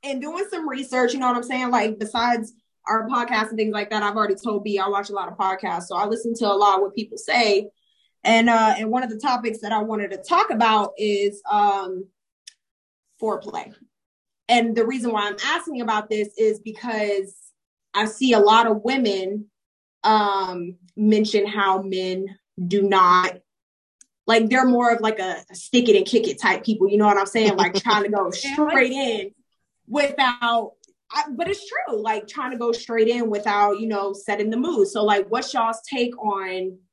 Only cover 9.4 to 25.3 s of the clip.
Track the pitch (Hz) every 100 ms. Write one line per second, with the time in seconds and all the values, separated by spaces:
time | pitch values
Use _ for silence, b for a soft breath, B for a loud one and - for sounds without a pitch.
9.4 | 226 214 208 220 214 214 196 185 - 339
10.4 | 427 220 226 214 202 - 214 202 202 208
11.4 | - 208 208 196 185 185 196 _ _ _
12.4 | - _ _ _ _ _ _ _ 220 214
13.4 | 208 - - - _ _ _ _ _ _
14.4 | - 240 233 226 226 262 233 220 208 202
15.4 | 262 330 320 262 226 214 214 214 208 -
16.4 | 220 214 220 214 240 220 208 202 190 -
17.4 | - _ _ _ _ 202 214 - 262 226
18.4 | 202 226 226 214 214 269 226 190 185 208
19.4 | 208 _ _ _ _ _ 208 214 208 196
20.4 | 185 180 175 180 _ - 214 214 214 214
21.4 | 202 208 196 190 196 185 185 185 190 196
22.4 | _ - 180 202 196 190 180 180 185 180
23.4 | _ _ _ _ _ _ _ _ - 226
24.4 | 226 254 262 247 240 226 220 214 185